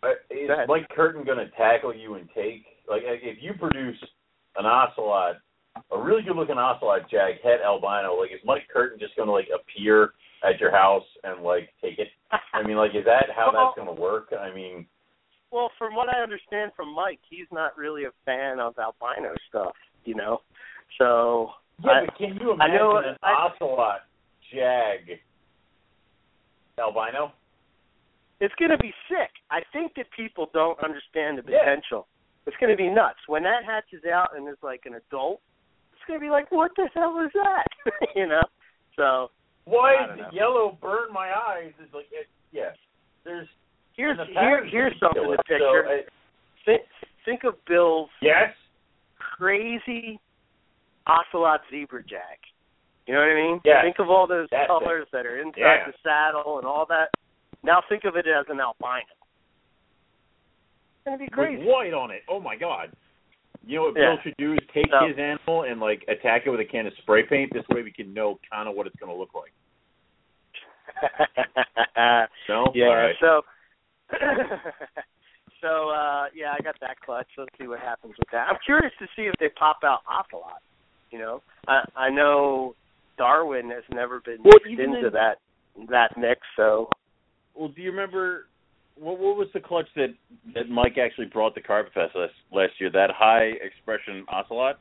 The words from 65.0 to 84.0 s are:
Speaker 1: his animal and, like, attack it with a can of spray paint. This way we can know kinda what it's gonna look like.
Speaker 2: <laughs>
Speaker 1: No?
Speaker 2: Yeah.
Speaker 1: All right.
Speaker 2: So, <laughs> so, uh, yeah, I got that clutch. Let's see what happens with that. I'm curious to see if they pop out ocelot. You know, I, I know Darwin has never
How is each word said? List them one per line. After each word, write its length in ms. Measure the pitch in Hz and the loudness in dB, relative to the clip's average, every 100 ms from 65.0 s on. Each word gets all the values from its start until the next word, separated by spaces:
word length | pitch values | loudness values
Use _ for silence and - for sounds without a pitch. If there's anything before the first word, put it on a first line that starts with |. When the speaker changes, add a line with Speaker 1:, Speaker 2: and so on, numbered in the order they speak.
| 127 | 4
Speaker 1:
his 120 | 135 | 0
animal 460 | 143 151 - 165 | -6 -4 -2 -2
and, 160 | 139 117 | -2 -4
like, 220 | 107 107 - | -2 -2 -2
attack 380 | 107 123 120 139 | -2 2 2 0
it 40 | |
with 100 | 120 | -4
a 40 | |
can 220 | 110 123 104 | -4 -6 -8
of 80 | - | -10
spray 280 | - 107 | 4 4
paint. 280 | 113 139 135 | 6 0 0
This 160 | 120 - | -6 -2
way 140 | 120 | -4
we 100 | 113 | -4
can 220 | - 98 | -14 -14
know 260 | 101 107 101 - | -4 -4 -4 -10
kinda 220 | 107 107 | -10 -8
what 140 | 101 95 | -8 -8
it's 100 | - | -10
gonna 180 | 98 | -14
look 200 | 87 92 | -12 -12
like. 180 | 85 76 _ _ _ _ _ _ _ _ _ _ - - _ - | -14 -16 _ _ _ _ _ _ _ _ _ _ -20 -20 _ -20
Speaker 2:
<laughs> 1400 | - 147 - 151 - 127 - 127 - 117 - 117 120 113 - - | -6 -6 0 -2 0 -4 -2 -2 -2 -2 2 4 4 2 -6 -6
Speaker 1:
No? 240 | 107 127 | 0 0
Speaker 2:
Yeah. 120 | 123 120 | 4 4
Speaker 1:
All 100 | 117 | 6
right. 200 | 117 - | 2 2
Speaker 2:
So, 220 | 165 156 - _ _ _ _ _ _ | 4 4 0 _ _ _ _ _ _
<laughs> 80 | - 277 269 254 190 170 - 143 - - _ _ _ _ _ | -4 -2 -2 -4 -8 -12 -14 -16 -16 -18 _ _ _ _ _
so, 280 | 165 160 156 | -4 -2 -2
uh, 360 | 151 147 143 143 | -2 -2 -2 -4
yeah, 180 | 160 147 143 | -8 -8 -6
I 20 | |
got 160 | 151 147 | -8 -10
that 200 | 131 131 | -12 -14
clutch. 280 | - 123 127 - | -10 -10 -10 -14
Let's 120 | 131 _ | -18 _
see 80 | 127 | -14
what 140 | 120 | -12
happens 340 | 120 117 117 107 | -10 -12 -14 -8
with 100 | - | -6
that. 160 | 117 139 | -4 -2
I'm 80 | - | -4
curious 280 | - 294 302 - | 0 0 0 -4
to 80 | 196 - | -16 -8
see 60 | |
if 120 | 214 175 | -8 -4
they 100 | 156 | -4
pop 300 | - 156 151 | 0 0 2
out 160 | 147 131 - | 0 -2 -2
ocelot. 520 | - 190 85 85 87 _ _ _ _ _ | -6 -6 -12 -16 -20 _ _ _ _ _
You 80 | 117 | -14
know, 240 | 110 123 _ _ - | -10 -12 _ _ 0
I, 140 | 135 - - | 0 0 -2
I 140 | 131 | 0
know 640 | 139 147 143 143 135 131 120 _ _ _ - | 4 4 4 2 0 -6 -12 _ _ _ -2
Darwin 520 | 123 151 165 131 120 | 4 4 2 -4 -6
has 140 | 120 - | -12 -10
never 280 | 120 | -8